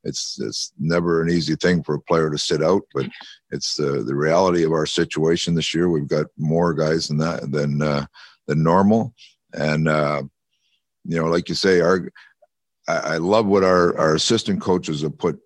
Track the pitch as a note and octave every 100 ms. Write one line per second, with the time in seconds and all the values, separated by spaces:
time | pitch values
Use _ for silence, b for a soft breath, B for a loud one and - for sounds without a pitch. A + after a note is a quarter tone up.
0 | - C3+ - - A1 - - - D#2 E2+
1 | F2 E2 E2 F2 D2+ D#2 F2 F2 D2+ C#2+
2 | - E2+ D#2 D2 - D#2+ D#2+ F#2+ - D#2+
3 | - B B B _ C#2 - - C#2+ C#2
4 | A1 C#2 D#2 E2+ F#2 F2 D#2+ D#2+ D#2 -
5 | E2 D#2 D#2+ E2+ - E2 D2+ D#2+ F2+ D#2+
6 | C#2 D#2 D2+ - D#2 E2+ F2 D#2 D#2 D#2+
7 | - D2+ E2 E2 C#2 D2 C#2+ D2 D2+ C#2+
8 | - B B B - D2+ D#2+ F2+ G2 A2+
9 | A#2 _ B B _ E2 D2+ D#2 D#2+ D2+
10 | D2 D2 C#2 _ _ _ _ _ _ _
11 | - E2 D#2+ E2+ E2+ E2 G2 F2+ E2 F#2
12 | F#2 B B B _ _ _ _ - E2
13 | - D#2+ E2+ G#2+ G#2 G2 F#2+ F2+ F2 -
14 | D#2 D#2 - A#2 - F#2 - F2+ E2 D2+
15 | D2+ - F2 C#2